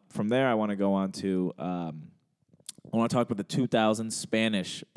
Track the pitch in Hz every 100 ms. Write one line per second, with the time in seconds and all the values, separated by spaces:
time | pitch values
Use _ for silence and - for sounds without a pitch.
0 | _ - 104 123 131 113 107 98 98 98
1 | 95 95 98 92 90 - 80 90 82 78
2 | 78 - _ _ _ _ - - - 113
3 | 117 131 120 104 98 - 120 117 110 110
4 | 113 - - 110 113 104 90 - -